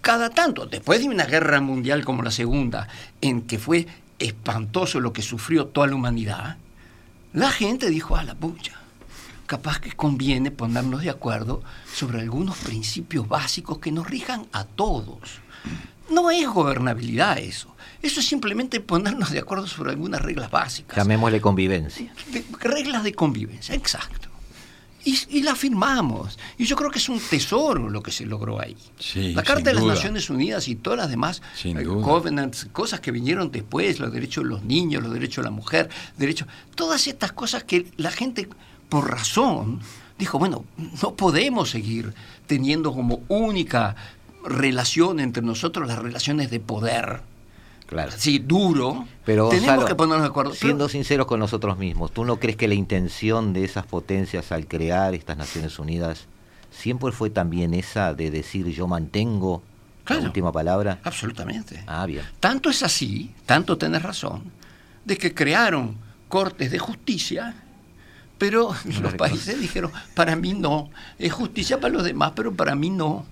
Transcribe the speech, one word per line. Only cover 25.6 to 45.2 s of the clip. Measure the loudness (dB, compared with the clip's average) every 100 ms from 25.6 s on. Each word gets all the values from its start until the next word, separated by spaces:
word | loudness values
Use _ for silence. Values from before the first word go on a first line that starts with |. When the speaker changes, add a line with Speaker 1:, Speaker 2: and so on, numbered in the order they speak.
| 2 4 4 4 2 0 -6 -10 -16 -4
Speaker 1:
Y |
yo | 0 2
creo | 0
que | 0
es | -2
un | -2
tesoro | 0 0 2 2 4 2 0
lo | -4
que | -6
se | -8 -6
logró | -6 -4 -6
ahí. | -6 -10 -20 -12
Speaker 3:
Sí, | -6 -2 0
Speaker 1:
La | 0
Carta | 2 4
Speaker 3:
sin |
Speaker 1:
de | 4
las | 4
Speaker 3:
duda. | 4
Speaker 1:
Naciones | 4 2 -2 -2
Unidas | 0 0 -2 -4
y | -4
todas | -2 -2
las | 0
demás, | 0 -2 -4 -12
Speaker 3:
Sin | -8 -4 -4
Speaker 1:
eh, |
Speaker 3:
duda. | -2 0
Speaker 1:
covenants, | 4 4 4 -2 -2 -4 -10
cosas | -6 -4 -4
que | -4
vinieron | -2 0 0 0
después, | -4 -4 0 0 0
los | -4
derechos | -4 -4 -4
de | -2
los | -4
niños, | 2 2 2 0
los | -2
derechos | -4 -4 -4
de | -4
la | -6
mujer, | 0 2 2 -4 -16 -2
derechos, | -2 0 -6 -14 -16
todas | -6 0 2 0
estas | -2 -6
cosas | -4 -4 -4
que | 2 0 0 -4
la | -4
gente, | -2 -2 -4 -8 -12 -20 -20 -2
por | 0 2
razón, | -2 0 4 4 4 -2 -4 -8 -16 -20 -6
dijo, | -2 2
"Bueno, | 2 0 -8 -12 -12 -4
no | -4
podemos | 2 4 4 4 2 0
seguir | -2 -2 -4 -4 -10 -18 -20 -2
teniendo | 2 2 2 0
como | 0 0 0 0
única | 2 2 0 0 2 0 -2 -12 -18 -20 -14
relación | -4 2 2 2 0 4 4 4